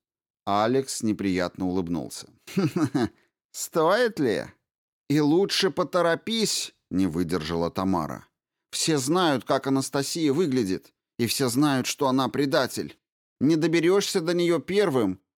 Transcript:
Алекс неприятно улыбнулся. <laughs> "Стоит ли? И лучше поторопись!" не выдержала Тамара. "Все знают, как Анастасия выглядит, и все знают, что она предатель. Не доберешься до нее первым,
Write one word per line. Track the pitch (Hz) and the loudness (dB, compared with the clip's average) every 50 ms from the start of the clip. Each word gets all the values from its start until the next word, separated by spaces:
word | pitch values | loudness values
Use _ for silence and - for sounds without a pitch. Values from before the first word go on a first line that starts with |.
| _ _ _ _ _ _ _ _ - | _ _ _ _ _ _ _ _ -4
Алекс | 101 101 104 110 117 127 135 135 - - - 117 | -2 0 2 2 2 2 0 0 -2 -6 -4 -2
неприятно | 110 101 - 98 98 90 90 87 87 - - 92 | -2 -2 0 0 0 0 0 0 -2 -4 -4 -4
улыбнулся. | 90 90 95 87 82 85 78 60 - - - - - _ _ _ - - | -2 -2 -2 -2 -4 -4 -6 -6 -8 -12 -16 -18 -18 _ _ _ -8 -2
<laughs> | 190 190 135 - 180 156 123 - 135 113 - - _ _ _ _ _ _ _ | -2 -2 0 0 0 0 0 0 0 -2 -2 -4 _ _ _ _ _ _ _
"Стоит | - - - - - 170 156 170 196 233 247 226 202 - | -14 -12 -10 -4 0 2 2 4 4 2 2 0 0 0
ли? | 143 120 95 71 55 - - _ _ _ _ _ _ _ _ _ _ - | 0 0 0 -2 -4 -8 -12 _ _ _ _ _ _ _ _ _ _ 0
И | 139 156 | 2 2
лучше | 147 143 156 180 196 170 - - 196 185 | 4 4 4 4 4 2 2 0 0 0
поторопись!" | 143 - 180 143 - 180 170 170 165 160 - 214 226 226 214 - - - - - - _ _ - | 0 -2 -4 0 0 2 2 2 0 0 -2 -4 -2 0 0 0 -2 -4 -6 -8 -12 _ _ -4
не | - 92 95 | -2 0 0
выдержала | 87 76 87 90 78 87 85 78 82 87 82 85 82 | 0 0 -2 -2 -2 -2 -2 -2 -2 -2 -2 -2 -2
Тамара. | - 95 95 95 92 85 76 69 62 53 - _ _ _ _ _ _ _ _ _ | -2 -2 -2 0 0 -2 -2 -6 -8 -12 -16 _ _ _ _ _ _ _ _ _
"Все | - - - - 160 | -8 -4 -2 0 0
знают, | 143 123 139 170 185 185 160 143 123 - | 0 0 0 0 2 2 2 0 0 0
как | - 143 131 - | 0 -2 0 0
Анастасия | 135 135 135 131 - - 143 135 - - 170 160 143 131 | 0 0 0 0 -2 -4 -4 -4 -4 -2 0 0 2 2
выглядит, | 160 190 147 127 127 110 92 92 82 - _ _ _ _ _ _ | 2 0 2 2 0 0 0 -2 -4 -6 _ _ _ _ _ _
и | - 120 | -2 -2
все | 110 - - 135 120 | -2 0 0 -2 0
знают, | 113 135 151 147 139 127 117 | 2 2 2 2 2 0 -2
что | - - - 143 | -4 -2 -2 0
она | 131 127 135 131 123 | 0 2 0 0 0
предатель. | - 127 147 139 147 151 127 113 - 113 82 71 - _ _ _ _ _ _ _ _ - | -2 -2 -2 0 2 0 0 0 -4 -8 -10 -10 -12 _ _ _ _ _ _ _ _ 0
Не | - 147 165 | 2 2 4
доберешься | 156 156 170 160 170 156 170 190 202 196 - - 196 | 4 2 2 2 2 2 2 2 2 2 0 -2 -2
до | 160 170 175 | -2 0 0
нее | 175 175 170 170 156 | 0 2 2 0 0
первым, | 131 - 185 208 202 180 135 127 107 95 92 - _ _ _ | -2 -2 0 2 2 2 2 2 2 0 -2 -6 _ _ _